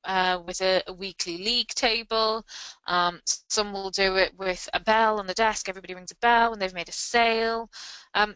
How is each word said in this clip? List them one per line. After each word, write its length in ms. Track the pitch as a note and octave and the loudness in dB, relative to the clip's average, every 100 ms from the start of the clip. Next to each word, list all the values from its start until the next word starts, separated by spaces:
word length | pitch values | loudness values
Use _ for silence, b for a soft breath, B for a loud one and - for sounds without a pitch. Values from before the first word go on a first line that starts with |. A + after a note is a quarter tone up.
uh, 340 | F3+ F#3+ F#3 F3+ F3 | -2 2 2 0 -4
with 160 | F3+ | -2
a, 200 | F#3+ F#3 - | 2 2 0
a 60 | |
weekly 460 | F3+ G3 - F3+ E3+ | -10 -10 -8 -8 -6
league 300 | G#3 A#3+ A3+ | -2 -2 -2
table. 800 | - A#3+ A3+ A3 A3+ A3 A3 - B B B - | 0 0 0 -2 0 0 -2 -6 B B B -2
Um, 340 | F3+ F3 F3 - | 0 0 -2 -6
s-, 180 | - - | -6 -2
some 240 | A3 G#3 | -2 -2
will 180 | G3 F#3+ | -4 -4
do 260 | F#3 F#3+ F#3+ | 0 2 4
it 160 | F3 F3+ | 2 0
with 300 | F#3+ F3 - | -4 -4 -4
a 80 | F#3 | -2
bell 380 | G3 A3 A3 G#3+ | 2 4 4 0
on 80 | F#3+ | -2
the 80 | |
desk. 340 | F#3 A3 G#3 - | 0 0 0 -6
Everybody 260 | F#3+ F#3 | -10 -10
rings 180 | F3+ F3+ | -14 -14
a 40 | - | 0
bell 340 | A#3 A#3 A#3 | 4 6 4
when 80 | G#3+ | 0
they've 140 | F#3+ | -4
made 160 | F3+ E3 | -4 -8
a 40 | |
sale. 800 | - - A#3 A3+ A3+ A3+ A3+ A3+ B B B B | -8 0 2 4 2 0 -2 -8 B B B B
Um, 200 | G3+ G#3 | 0 0